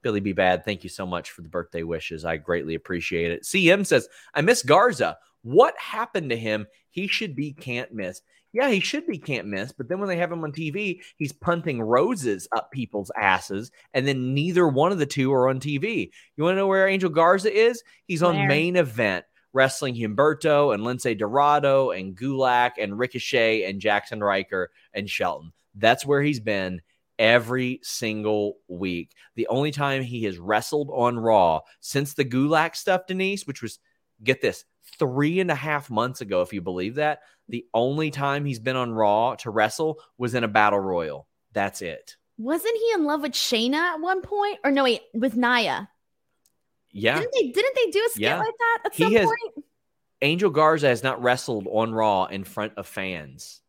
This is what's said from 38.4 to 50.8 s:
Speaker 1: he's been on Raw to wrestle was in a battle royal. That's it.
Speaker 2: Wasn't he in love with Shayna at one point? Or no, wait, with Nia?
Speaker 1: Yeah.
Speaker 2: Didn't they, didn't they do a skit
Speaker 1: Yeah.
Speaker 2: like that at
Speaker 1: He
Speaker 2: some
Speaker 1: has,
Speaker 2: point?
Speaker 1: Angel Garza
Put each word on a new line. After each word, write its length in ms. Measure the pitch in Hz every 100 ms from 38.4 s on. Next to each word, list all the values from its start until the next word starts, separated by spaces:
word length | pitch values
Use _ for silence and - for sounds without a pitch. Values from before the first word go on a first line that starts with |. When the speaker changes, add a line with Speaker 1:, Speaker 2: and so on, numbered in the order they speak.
| 143
Speaker 1:
he's 140 | 120
been 180 | 113 131
on 160 | 123
Raw 420 | 110 107 104 117 117
to 140 | 120
wrestle 500 | 107 107 - 156 156 - _
was 160 | 123
in 120 | 123 113
a 20 |
battle 320 | 107 107 101
royal. 480 | 95 87 80 71 - _ _
That's 300 | 107 98 -
it. 340 | 90 73 - - _ -
Speaker 2:
Wasn't 400 | 226 330 427 453
he 160 | 453
in 100 | 427
love 180 | 294 302
with 120 | 285
Shayna 400 | - - 226 233
at 260 | 294 349 320
one 220 | 339 381
point? 380 | 359 403 403 403
Or 80 | 277
no, 120 | 277
wait, 180 | 262 220 -
with 220 | 226 254 214
Nia? 540 | 247 247 202 120 196 _ _ _ _ _ _ _ _ _ _
Speaker 1:
Yeah. 280 | 98 110 -
Speaker 2:
Didn't 140 | 480
they, 160 | 523 294
didn't 240 | 285 508 523
they 160 | 453
do 80 | 359
a 100 | 466
skit 100 | 311
Speaker 1:
Yeah. 180 | 220 330
Speaker 2:
like 180 | 427 453
that 220 | 466 466 427
at 80 |
Speaker 1:
He 100 | -
Speaker 2:
some 100 | 320
Speaker 1:
has, 120 | 453 427
Speaker 2:
point? 400 | 440 453 - - _ _ _ _ _
Speaker 1:
Angel 280 | 139 170 202
Garza 380 | 147 156 160